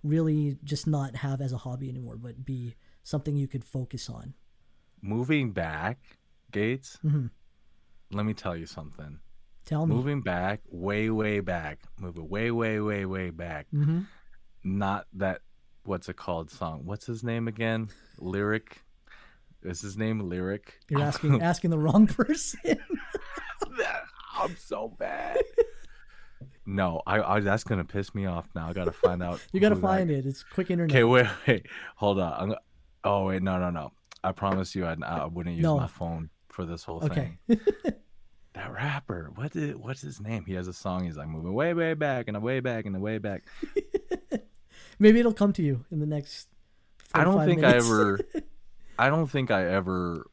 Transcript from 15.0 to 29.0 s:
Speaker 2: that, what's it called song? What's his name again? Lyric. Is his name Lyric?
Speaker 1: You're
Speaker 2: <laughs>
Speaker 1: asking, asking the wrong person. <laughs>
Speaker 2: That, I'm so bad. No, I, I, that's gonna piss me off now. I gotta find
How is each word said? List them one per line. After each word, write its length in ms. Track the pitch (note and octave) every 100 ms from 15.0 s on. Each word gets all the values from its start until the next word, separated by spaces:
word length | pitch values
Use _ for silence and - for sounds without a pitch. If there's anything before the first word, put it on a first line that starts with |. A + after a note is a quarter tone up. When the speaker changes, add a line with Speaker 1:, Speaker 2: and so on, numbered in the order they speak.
| -
Speaker 2:
that, 280 | F#2 F#2+ F2+ - - _ -
what's 260 | - F#2 -
it 80 | F2+
called 340 | - E2+ E2
song? 340 | - E2+ D#2 D#2
What's 200 | G#2 -
his 160 | A2+
name 240 | A#2 A#2 A2+
again? 420 | G#2+ A2+ A2+ A2 - - -
Lyric. 640 | F#2 F#2+ G#2 G#2+ - - - - - - - - - -
Is 180 | F#2 F2+
his 160 | G#2 G2
name 220 | A2 A2
Lyric? 600 | F#2+ F2+ F#2 G2+ - - -
Speaker 1:
You're 120 | C#3+
Speaker 2:
<laughs> 0 |
Speaker 1:
asking, 400 | D3 C#3 D3+ C3+
asking 300 | E3+ E3+ F3
the 80 | E3
wrong 280 | D3+ F3+ G#3+
person. 520 | - A#3+ D#4+ - -
<laughs> 160 | - - - F4+ - - - - - - - B3+
Speaker 2:
That, 260 | - - - - - -
I'm 200 | F#3+ F3
so 320 | - - A#3
bad. 520 | - - - - - - - - - - - - - - - - - -
No, 360 | G2 F#2 E2 -
I, 140 | G#2+
I, 180 | G2 G#2
that's 240 | G2 G#2+
gonna 220 | - G2+ F2
piss 280 | G2+ G2
me 120 | G#2 F#2+
off 240 | F2 - E2+
now. 140 | E2
I 40 |
gotta 180 | F2+ F2
find 320 | -